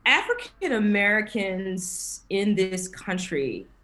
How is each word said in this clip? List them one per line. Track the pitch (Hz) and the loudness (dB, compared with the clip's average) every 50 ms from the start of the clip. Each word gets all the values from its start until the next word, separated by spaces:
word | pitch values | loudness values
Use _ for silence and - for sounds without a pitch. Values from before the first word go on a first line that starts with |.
| - | 4
African | 233 262 330 - - 480 480 - - - - 392 339 254 | 4 4 6 4 2 -2 -2 -4 -12 -10 -4 -2 0 2
Americans | 220 208 208 202 202 202 202 208 214 214 208 - 226 196 190 185 185 190 190 185 185 185 - - - - - - - - - | 2 2 4 4 4 4 4 4 2 0 -2 -2 -4 -2 -2 -4 -4 -4 -6 -6 -6 -6 -8 -8 -10 -10 -10 -12 -12 -8 -4
in | 190 196 202 208 202 | -2 0 2 2 2
this | 185 190 190 190 180 185 - | 2 2 0 -2 -4 -6 -8
country | - - - - 185 185 180 - 175 143 139 131 104 90 98 - - _ | -10 -10 -6 -4 -4 -4 -4 -4 -2 -2 -2 -2 -4 -6 -10 -14 -20 _